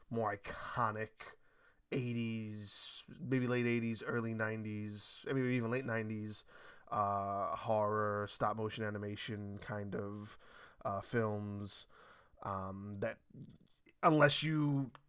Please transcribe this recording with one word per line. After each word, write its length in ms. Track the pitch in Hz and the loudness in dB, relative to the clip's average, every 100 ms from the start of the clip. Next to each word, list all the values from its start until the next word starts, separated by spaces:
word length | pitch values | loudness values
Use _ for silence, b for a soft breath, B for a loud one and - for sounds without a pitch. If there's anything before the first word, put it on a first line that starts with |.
| b | b
more 240 | 117 107 101 | 0 0 0
iconic 720 | - - - 127 113 107 110 - - - b b b b - | -6 -10 -6 0 0 0 -6 -8 -18 -18 b b b b -4
eighties, 1120 | 135 123 117 113 113 107 104 101 - - - - - 127 | -2 0 0 0 -2 -4 -8 -6 -6 -8 -12 -16 -10 0
maybe 160 | 131 123 | 2 4
late 220 | 123 120 | 4 4
eighties, 360 | 120 117 110 - | 2 2 -2 -2
early 260 | 123 113 | -2 -2
nineties, 840 | 110 110 110 107 107 107 104 - - - | 0 0 -2 -4 -4 -4 -6 -8 -8 -2
I 40 | |
mean, 180 | 135 127 | 2 4
even 180 | 127 113 | 2 2
late 160 | 127 127 | 0 0
nineties, 600 | 113 110 110 107 104 - B B B B | -2 -2 -4 -4 -8 -12 B B B B
uh, 640 | 107 147 101 98 101 95 - | 2 4 2 0 0 0 -2
horror, 720 | 120 110 104 107 104 104 104 | 2 4 4 4 2 2 -2
stop-motion 560 | - 107 110 107 113 107 | 0 0 0 -2 -2 -2
animation 760 | 104 104 104 - 104 101 101 | -2 -4 -6 -6 -6 -6 -8
kind 340 | - 104 101 98 | -6 -6 -4 -4
of, 420 | 101 104 107 - B B B B 123 | -4 -6 -12 -16 B B B B -4
uh, 160 | 98 | -4
films, 840 | - 120 110 104 104 101 101 - - b b b b b | 0 2 2 0 -4 -6 -6 -10 -14 b b b b b
um, 520 | - 95 95 95 101 101 | -4 -4 -4 -6 -8 -4
that 160 | 110 - _ 120 - - - _ - - | -4 -4 _ -18 -18 -18 -20 _ -20 2
unless 420 | 165 156 143 - | 6 8 8 8
you 480 | 156 156 147 139 135 - | 4 4 4 4 0 -6